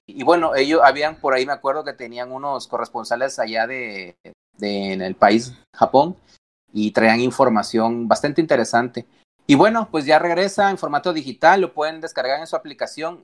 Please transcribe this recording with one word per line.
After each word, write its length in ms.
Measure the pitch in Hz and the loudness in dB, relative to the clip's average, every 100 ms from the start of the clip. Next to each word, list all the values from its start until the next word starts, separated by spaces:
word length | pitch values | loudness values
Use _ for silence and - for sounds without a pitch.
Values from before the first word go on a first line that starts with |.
| _ | _
y 160 | 139 | -6
bueno, 320 | 131 175 160 | 2 2 2
ellos 260 | 135 139 160 | 0 2 4
habían 320 | 139 139 151 156 | 4 4 -4 -2
por 180 | 143 | -2
ahí, 100 | 131 | 0
me 80 | 135 | -2
acuerdo 300 | 135 139 147 | -4 -4 -4
que 100 | 143 | -6
tenían 380 | 127 117 120 123 | -12 -14 -10 -10
unos 380 | 131 143 131 - | -8 -6 -8 -6
corresponsales 720 | 117 113 120 110 120 135 135 | -8 -8 -10 -6 -4 -4 -4
allá 260 | 110 113 117 | -6 -4 -4
de, 480 | 131 117 98 90 - 85 - _ - | -6 -10 -12 -14 -18 -20 -20 _ -8
de, 360 | 104 101 98 | -4 -4 -4
en 100 | 95 | -4
el 140 | 92 92 | -6 2
país, 360 | 104 113 127 123 _ | 4 4 -2 -16 _
Japón, 420 | - 113 131 160 185 _ _ _ _ _ | -2 2 4 2 -2 _ _ _ _ _
y 200 | 107 107 | -4 -2
traían 280 | 104 110 110 | 2 4 4
información 840 | 123 - 127 110 101 113 113 117 117 | 0 2 2 2 -2 0 0 -2 0
bastante 340 | 110 143 139 | 0 0 -2
interesante. 680 | 156 147 175 117 123 - - _ _ _ - | 0 2 2 0 -2 -6 -14 _ _ _ 2
Y 80 | 139 | 6
bueno, 320 | 202 226 214 | 6 4 -2
pues 160 | 156 139 | -4 4
ya 140 | 156 | 4
regresa 500 | 175 170 196 196 196 | 4 0 -2 2 0
en 80 | 185 | 0
formato 340 | 151 147 180 | -4 -4 -2
digital, 480 | 160 135 110 160 196 | -4 -6 2 4 4
lo 140 | 170 | 2
pueden 260 | 156 151 160 | -2 -6 -6
descargar 380 | 160 - 127 143 | -10 -6 -2 -4
en 80 | 160 | -4
su 80 | |
aplicación 680 | 165 147 139 113 - 160 170 | -8 -8 -10 -8 -6 -8 -10